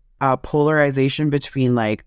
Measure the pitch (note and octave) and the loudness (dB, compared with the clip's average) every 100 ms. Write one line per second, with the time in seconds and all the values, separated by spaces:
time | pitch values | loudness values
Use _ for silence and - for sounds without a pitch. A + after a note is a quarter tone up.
0 | _ _ C3+ C3 - D3+ D3 D#3 C#3+ C3+ | _ _ -2 -2 -2 0 2 2 2 2
1 | C3+ C3+ D3+ C#3+ - C#3+ B2+ B2 A2 G#2+ | 0 0 -2 -2 -4 -2 0 0 0 -4